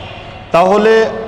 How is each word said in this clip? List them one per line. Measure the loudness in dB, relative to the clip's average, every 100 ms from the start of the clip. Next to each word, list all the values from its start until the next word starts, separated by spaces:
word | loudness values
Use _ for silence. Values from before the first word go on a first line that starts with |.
| -16 -16 -18 -18 -2
তাহলে | 0 2 4 4 4 2 -4